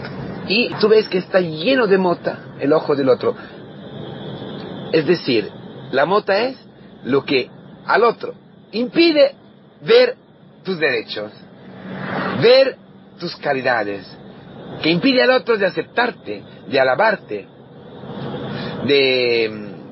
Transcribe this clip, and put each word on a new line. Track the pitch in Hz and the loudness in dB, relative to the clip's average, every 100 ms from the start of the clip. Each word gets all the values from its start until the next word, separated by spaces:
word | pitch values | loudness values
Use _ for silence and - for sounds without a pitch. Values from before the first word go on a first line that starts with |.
| - - - - - | -12 -12 -12 -10 -2
y | 208 240 - | 0 0 0
tú | 208 | 6
ves | 220 208 | 6 4
que | 185 | -2
está | - 190 | 0 0
lleno | 175 156 190 269 214 | 0 -2 0 2 4
de | 190 | 4
mota | 185 165 - - - - | 2 0 -4 -8 -14 -4
el | 139 | 2
ojo | 156 - 139 | 2 2 2
del | 135 | 4
otro. | 117 110 - - - - - - - - - - - - - - - - | 2 2 -4 -12 -18 -18 -18 -16 -14 -14 -12 -12 -12 -12 -12 -12 -12 -2
Es | 160 147 | 0 2
decir, | 170 - 113 95 - - - - | 0 2 0 0 -12 -18 -18 -4
la | 127 151 | -2 2
mota | 208 202 196 | 2 2 0
es | 254 - - - - - | 0 -6 -18 -20 -20 -14
lo | 113 135 | -2 -2
que | - 135 - - - - - | 2 -2 -2 -12 -20 -12 0
al | 170 | 2
otro | 233 - - - - - - | 2 0 -10 -14 -20 -20 -10
impide | 220 240 302 339 302 269 - - - - - | -6 -2 2 4 6 2 2 -20 -20 -20 -12
ver | 147 330 247 - _ - - - | 4 6 6 0 _ -20 -20 -14
tus | - 175 | -8 -2
derechos, | 151 120 104 110 104 - - - - - - - - - - - | 0 -2 -6 -10 -10 -14 -20 -20 -20 -18 -14 -12 -8 -6 -4 2
ver | 233 262 269 - - - - - | 6 8 6 0 -18 -20 -20 -12
tus | 170 - | -10 -6
calidades, | 151 135 127 120 101 98 95 - - - - - - - | -2 0 0 0 -2 -6 -12 -20 -20 -20 -20 -18 -16 -4
que | 147 | 0
impide | 175 269 254 | 2 4 4
al | 240 | 4
otro | 254 254 220 | 2 2 0
de | 190 | 0
aceptarte, | 165 - - 240 - 101 104 - - - | -2 -4 -2 -2 -4 -12 -12 -12 -18 -2
de | 131 | 2
alabarte, | 131 - 214 196 - 104 90 - - - - - - - - - - - - - 123 | 2 4 2 0 -6 -10 -10 -20 -20 -20 -20 -18 -14 -12 -10 -10 -10 -8 -8 -6 0
de, | 143 135 127 123 117 110 107 104 90 - | 2 4 2 2 2 0 -4 -12 -14 -10